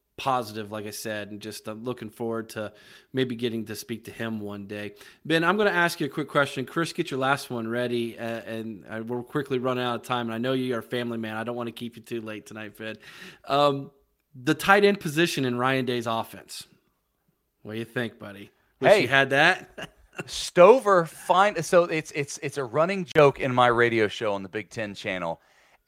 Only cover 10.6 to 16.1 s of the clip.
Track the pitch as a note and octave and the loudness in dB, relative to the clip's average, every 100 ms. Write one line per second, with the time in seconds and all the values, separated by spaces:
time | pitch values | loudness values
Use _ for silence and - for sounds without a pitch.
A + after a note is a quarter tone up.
10.6 | B2+ A#2 A2 B2 A#2+ A2+ A2+ A2 A2+ A#2+ | -2 -4 -4 -6 -4 -6 -6 -6 -6 -6
11.6 | A#2 A2+ A#2+ A#2 A2+ A#2 A2 G#2+ G#2 A2 | -8 -8 -12 -12 -10 -10 -8 -12 -14 -14
12.6 | G#2+ G2+ A2 A2 - - - - - C#3 | -14 -12 -12 -12 -18 -20 -20 -14 -2 2
13.6 | C#3+ C#3 C#3 _ _ _ _ C3 B2 D#3 | 2 2 -8 _ _ _ _ -6 0 0
14.6 | - G3+ G3+ G3+ E3 D3 E3+ D3+ B2+ B2 | 6 6 6 4 -2 0 0 0 -2 0
15.6 | B2+ C3 B2 A#2+ A2+ | 0 0 -2 -2 -2